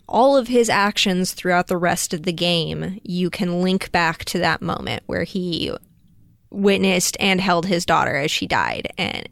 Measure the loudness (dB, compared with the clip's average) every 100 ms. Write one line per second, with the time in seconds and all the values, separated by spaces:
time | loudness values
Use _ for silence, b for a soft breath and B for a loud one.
0 | -2 4 6 4 4 2 4 2 2 2
1 | 0 2 0 -2 0 2 2 0 0 0
2 | -2 -4 -4 0 0 0 -2 -4 -6 -8
3 | -6 -2 -2 -2 -2 0 0 0 0 0
4 | 0 -2 -6 -2 0 -2 -4 -6 -6 -8
5 | -6 -6 -4 -4 -4 -4 -4 -8 -12 _
6 | _ _ -20 _ _ 0 2 4 4 2
7 | 0 0 0 2 2 2 2 0 2 2
8 | 2 0 -2 -2 -2 0 0 -4 -8 -6
9 | -6 -6 -8